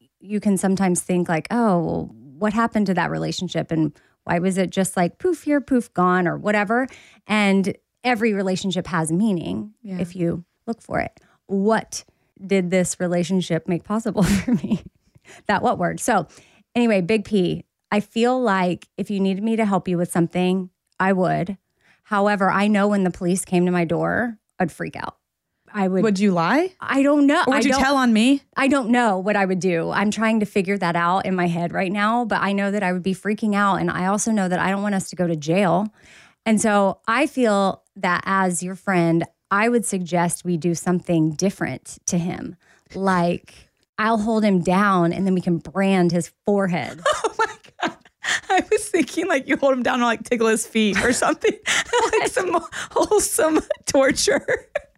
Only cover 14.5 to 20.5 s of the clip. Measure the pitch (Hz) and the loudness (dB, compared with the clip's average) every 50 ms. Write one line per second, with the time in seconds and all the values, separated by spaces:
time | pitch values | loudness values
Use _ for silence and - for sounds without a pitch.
14.5 | 226 156 - - 220 - - - _ _ _ _ _ - _ - - - _ - | -2 -2 0 -2 -4 -4 -6 -12 _ _ _ _ _ -20 _ -20 -20 -14 _ -2
15.5 | 202 185 - 247 214 - 180 170 165 165 - - 220 190 151 - - - - _ | -2 0 2 0 0 0 -2 -4 -4 -4 -2 0 0 0 0 -2 -12 -20 -20 _
16.5 | _ _ _ _ - 240 240 233 214 190 175 165 220 220 202 - 214 196 180 165 | _ _ _ _ -2 0 2 4 2 2 2 2 0 0 0 0 0 2 2 2
17.5 | 156 175 - _ _ _ _ - 202 208 202 _ - 233 233 240 254 254 247 220 | -2 -6 -10 _ _ _ _ -2 -2 -2 -2 _ -2 0 2 2 2 2 0 0
18.5 | 196 190 180 180 170 - - _ - - 202 - 208 196 190 190 190 185 208 226 | 0 2 0 0 -2 -4 -8 _ -10 -10 -6 -4 -2 0 0 0 0 -2 -2 -2
19.5 | 226 220 220 208 202 185 - 185 180 170 175 175 - 175 170 165 - 180 180 180 | 0 0 0 0 0 0 0 0 -2 -2 -2 -2 0 0 0 0 0 -2 0 0